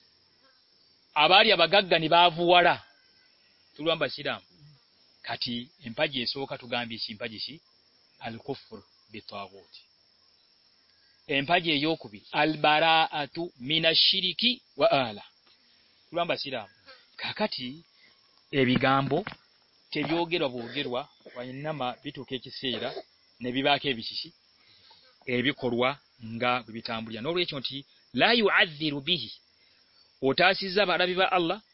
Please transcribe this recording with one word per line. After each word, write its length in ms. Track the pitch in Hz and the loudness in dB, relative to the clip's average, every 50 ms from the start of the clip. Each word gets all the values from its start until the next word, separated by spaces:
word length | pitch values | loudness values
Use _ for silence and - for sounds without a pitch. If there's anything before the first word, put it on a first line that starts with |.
| _ _ _ _ _ _ _ _ _ _ _ _ _ _ _ _ _ _ _ _ _ _ - | _ _ _ _ _ _ _ _ _ _ _ _ _ _ _ _ _ _ _ _ _ _ 0
Abaali 380 | 151 151 160 185 202 220 220 | 2 6 8 8 8 8 8
abagagga 480 | 196 170 165 165 185 202 202 175 175 165 | 6 4 4 4 4 4 4 4 2 2
ne 100 | 160 156 | 2 4
baavuwala. 680 | 165 170 175 175 160 170 175 170 180 175 175 170 147 113 - - _ _ _ _ _ _ _ _ _ _ _ _ _ _ _ _ _ | 6 6 6 6 4 2 4 6 8 8 8 6 4 0 -4 -14 _ _ _ _ _ _ _ _ _ _ _ _ _ _ _ _ _
Tulwamba 340 | - 151 165 160 160 147 127 | -6 -2 -2 -2 0 -2 -4
kiraamu. 360 | - - 139 139 120 107 - _ _ _ - - 143 _ _ _ _ _ _ _ _ _ | -4 -6 -8 -8 -8 -8 -10 _ _ _ -20 -20 -20 _ _ _ _ _ _ _ _ _
Kati 480 | - - 117 - - 120 120 120 123 131 _ _ - | -12 -10 -8 -6 -6 -6 -6 -8 -10 -12 _ _ -14
empagi 360 | 120 113 - 156 160 139 131 | -10 -4 -4 -4 -2 -2 -4
esooka 360 | 120 - - 139 135 - 139 | -6 -6 -6 -8 -8 -8 -10
tugambye 400 | 131 131 120 123 120 120 113 113 | -12 -8 -6 -6 -6 -4 -6 -8
ki? 140 | 107 - - | -10 -10 -12
Empagi 280 | 113 101 - 113 107 98 | -10 -10 -10 -10 -10 -12
ki? 220 | - - 135 170 _ _ _ _ _ _ _ _ _ _ _ - | -14 -14 -14 -18 _ _ _ _ _ _ _ _ _ _ _ -14
Al-kufru 640 | - 117 113 113 - - 135 - - _ 113 104 - _ _ _ _ _ | -12 -12 -12 -10 -10 -10 -10 -10 -12 _ -20 -20 -20 _ _ _ _ _
bit-taaguut. 640 | 110 107 - - 104 101 101 95 98 98 90 _ - - - _ _ _ _ _ _ _ _ _ _ _ _ _ _ _ _ _ _ _ _ _ _ _ _ _ _ _ _ | -20 -20 -18 -16 -14 -14 -14 -16 -18 -20 -20 _ -20 -20 -20 _ _ _ _ _ _ _ _ _ _ _ _ _ _ _ _ _ _ _ _ _ _ _ _ _ _ _ _
Empagi 420 | - 147 139 139 143 170 185 170 165 | -2 -2 -2 0 2 2 2 2 0
ey'okubiri, 540 | 156 139 143 160 165 - - 117 104 98 - - | 0 0 0 0 -2 -4 -6 -12 -18 -20 -14 -6
al-baraa'atu 1200 | - 156 151 156 156 151 147 151 151 156 160 165 160 160 160 - - 156 143 - - 165 170 180 - - | -2 0 0 0 2 2 2 4 4 4 4 4 4 4 4 2 -2 -4 -6 -6 -8 -8 -8 -10 -10 -10
mina 360 | 120 135 156 160 160 160 160 | -6 -4 -2 0 2 2 4
shiriki 680 | 151 - - - 196 185 185 165 - 214 240 247 - - _ _ | 4 4 2 2 0 -2 -4 -2 -2 0 -2 -2 -2 -8 _ _
wa 100 | - 139 165 | 0 2 4
ahla. 320 | - - - 113 107 101 - - _ _ _ _ _ _ _ _ _ _ _ _ _ _ _ _ | 4 2 0 0 -4 -10 -16 -20 _ _ _ _ _ _ _ _ _ _ _ _ _ _ _ _
Tulwamba 280 | 160 175 175 170 139 | -4 -2 -2 -2 -2
kiraamu. 360 | 120 - 143 131 117 104 - _ _ _ - - - _ _ _ | -4 -6 -8 -8 -10 -10 -12 _ _ _ -20 -20 -20 _ _ _
Kaakati 680 | - - - - - 214 214 - - 131 123 139 160 170 _ _ _ _ _ _ _ _ _ _ _ _ _ | -12 -10 -8 -4 -4 -4 -4 -4 -6 -10 -10 -12 -14 -18 _ _ _ _ _ _ _ _ _ _ _ _ _
ebigambo 720 | - 135 131 123 127 120 127 135 135 135 139 135 139 165 208 - - - _ _ _ _ _ _ _ _ _ _ | 0 2 4 4 4 4 4 4 4 4 2 0 0 -2 -2 -6 -12 -16 _ _ _ _ _ _ _ _ _ _
tebyogerwa 580 | - 151 147 147 160 170 170 165 170 170 156 131 | -6 -4 -2 -2 0 -2 0 0 -2 -2 -2 -2
bwogerwa, 520 | 123 123 113 117 120 143 143 131 120 123 147 - _ _ - - - | -4 -6 -10 -8 -6 -6 -6 -4 -4 -6 -6 -8 _ _ -20 -18 -14
wanyama 600 | 123 123 127 127 135 147 151 156 143 127 123 120 - - | -14 -12 -12 -12 -8 -8 -8 -6 -4 -4 -6 -6 -8 -10
bituuka 320 | 139 - 143 123 - 131 | -12 -12 -12 -10 -8 -8
ekiseera 540 | 127 - 135 - - - 131 117 107 113 131 - - - _ _ _ _ _ _ - | -8 -8 -12 -12 -8 -6 -4 -4 -4 -6 -8 -8 -10 -14 _ _ _ _ _ _ -10
ne 120 | 120 123 | -8 -4
bibaako 360 | 123 135 135 147 143 139 - 143 | -2 0 2 2 2 2 0 -2
ebikiki? 400 | 127 113 107 - - - - 165 - _ _ _ _ _ _ _ _ _ _ - - _ _ _ _ _ _ | -4 -4 -6 -10 -10 -12 -12 -14 -16 _ _ _ _ _ _ _ _ _ _ -20 -20 _ _ _ _ _ _
Ebikolwa 640 | - 123 123 120 139 143 - 135 123 120 117 123 131 143 139 _ _ _ - 117 110 113 | -2 -2 0 0 0 -2 -2 -2 -2 0 0 0 0 -2 -4 _ _ _ -18 -14 -12 -6
nga 180 | 113 123 123 123 127 113 | -2 0 0 0 0 -2
bwe 100 | 107 107 | -8 -12
bitambulira. 480 | 113 - - 117 113 113 113 110 110 | -10 -8 -8 -6 -8 -8 -8 -10 -8
N'olwekyo 380 | 113 151 170 180 175 - 156 139 | -6 -4 -2 -2 -2 -4 -4 -8
nti, 260 | 123 - 131 139 139 _ _ _ _ _ - | -8 -8 -10 -12 -14 _ _ _ _ _ 0
"La 200 | 123 156 208 240 | 4 4 4 6
yu'adhiru 680 | 247 214 185 156 185 214 180 151 143 160 156 143 143 | 4 4 4 4 4 2 2 0 -4 -4 -4 -4 -4
bihi," 300 | 135 156 180 151 117 107 - - _ _ _ _ _ _ _ _ _ _ _ _ _ _ _ _ | -4 -2 -2 -4 -4 -8 -16 -18 _ _ _ _ _ _ _ _ _ _ _ _ _ _ _ _
otaasizza 600 | - 135 135 - 175 185 190 - 196 190 180 208 202 | -2 0 2 4 4 4 4 2 -2 -2 0 0 2
abalabi 320 | 180 170 165 180 180 180 | 2 2 0 0 0 0
ba 160 | 180 190 - | 0 0 2
Allah, 280 | - 180 170 165 185 220 - _ | 2 0 0 -2 -4 -6 -10 _